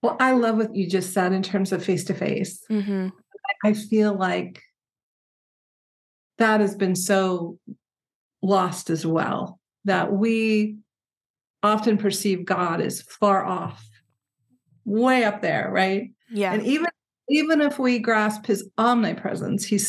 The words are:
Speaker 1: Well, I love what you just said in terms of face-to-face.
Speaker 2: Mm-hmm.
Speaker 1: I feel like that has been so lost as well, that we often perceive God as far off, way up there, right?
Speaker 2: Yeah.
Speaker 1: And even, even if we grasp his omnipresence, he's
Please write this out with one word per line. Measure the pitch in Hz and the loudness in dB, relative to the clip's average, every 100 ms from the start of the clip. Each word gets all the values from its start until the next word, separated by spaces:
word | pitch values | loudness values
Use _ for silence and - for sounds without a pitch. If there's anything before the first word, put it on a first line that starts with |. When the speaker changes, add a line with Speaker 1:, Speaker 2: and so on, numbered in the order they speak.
Speaker 1:
Well, | 233 - | -2 2
I | 262 | 4
love | 262 233 220 | 4 4 2
what | 214 202 | 0 -2
you | 180 | 0
just | 185 180 | 0 0
said | - 185 | 0 0
in | 190 | 0
terms | 190 202 190 | -2 -2 -2
of | 180 | -2
face-to-face. | 175 175 - 190 - - 190 - - | 0 -2 -2 -4 -2 -2 -4 -8 -4
Speaker 2:
Mm-hmm. | 214 202 196 185 - _ - - - | -4 -2 -4 -4 -8 _ -14 -10 -2
Speaker 1:
I | 214 | 0
feel | 208 - 220 208 | 0 0 2 2
like | 196 185 175 180 - _ _ _ _ _ _ _ _ _ _ _ _ _ _ _ _ _ - | 2 -2 -2 -6 -14 _ _ _ _ _ _ _ _ _ _ _ _ _ _ _ _ _ 0
that | 226 214 | 4 4
has | 202 | 2
been | 208 190 180 | 2 0 0
so | 185 196 190 180 170 - - - _ _ _ _ _ _ | 2 2 2 -2 -6 -12 -18 -20 _ _ _ _ _ _
lost | 190 196 180 180 - | 2 2 2 -4 -4
as | 165 160 | -4 0
well, | 160 - - - - _ _ | 0 0 -4 -8 -12 _ _
that | 196 185 175 | -2 0 0
we | 196 226 226 220 214 214 214 _ _ _ _ _ _ _ _ | 0 2 2 2 2 0 -6 _ _ _ _ _ _ _ _
often | 208 214 220 208 | 0 2 2 2
perceive | 214 202 208 185 | 0 -2 -2 -2
God | 180 175 180 165 | -2 -2 -2 -2
as | - - | -4 -6
far | - - 208 190 | -14 0 2 2
off, | - 180 170 - - _ _ _ _ _ _ _ _ _ | 0 -6 -6 -12 -20 _ _ _ _ _ _ _ _ _
way | - 208 247 254 | -4 0 2 4
up | 220 202 | 2 0
there, | 175 147 - | -2 -2 -2
right? | 190 190 196 - _ _ | 0 0 -2 -6 _ _
Speaker 2:
Yeah. | 220 196 | -4 -2
Speaker 1:
And | 208 214 | -2 0
even, | 294 339 - _ _ - | 0 -2 -6 _ _ -2
even | 294 311 311 | 0 2 2
if | 294 294 | 2 2
we | 254 247 | 0 0
grasp | 226 220 214 214 | 2 2 0 -2
his | - 202 - - | -2 -2 -2 0
omnipresence, | 226 240 196 170 - - - 196 | 2 2 0 -2 -6 -4 -4 -4
he's | - 208 | -2 -2